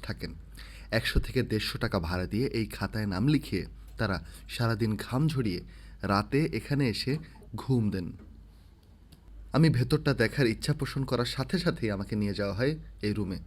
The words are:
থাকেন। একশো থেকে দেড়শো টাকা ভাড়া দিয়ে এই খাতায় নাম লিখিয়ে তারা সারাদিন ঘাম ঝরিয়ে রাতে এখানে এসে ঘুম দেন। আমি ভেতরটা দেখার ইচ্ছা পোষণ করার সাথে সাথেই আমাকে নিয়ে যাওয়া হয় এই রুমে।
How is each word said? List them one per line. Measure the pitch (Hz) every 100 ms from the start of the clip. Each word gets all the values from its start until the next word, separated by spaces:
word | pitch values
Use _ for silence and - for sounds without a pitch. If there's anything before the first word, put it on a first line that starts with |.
থাকেন। | - - 85 - - - - - -
একশো | 110 - -
থেকে | - 120
দেড়শো | 120 110 - -
টাকা | 113 101
ভাড়া | 82 90 90
দিয়ে | 101 131
এই | 113 107
খাতায় | - 98 107 104
নাম | 92 131
লিখিয়ে | 143 - 95 - - - -
তারা | 92 90 82 - -
সারাদিন | - 117 110 110 104
ঘাম | - 123 156
ঝরিয়ে | 135 110 87 - - - -
রাতে | 98 101 107 135 160
এখানে | 117 - 143 131
এসে | 104 - 151 - - - -
ঘুম | - 127 104
দেন। | 95 85 - - - - - - - - - - - - - -
আমি | 135 160
ভেতরটা | 117 123 151 151
দেখার | 120 113 - 123
ইচ্ছা | 110 -
পোষণ | 147 135 139 135
করার | 120 120
সাথে | - 131 190
সাথেই | 170 170 113
আমাকে | 98 98 107
নিয়ে | 104 95
যাওয়া | 101 98
হয় | 131 156 - -
এই | 104
রুমে। | 104 92 90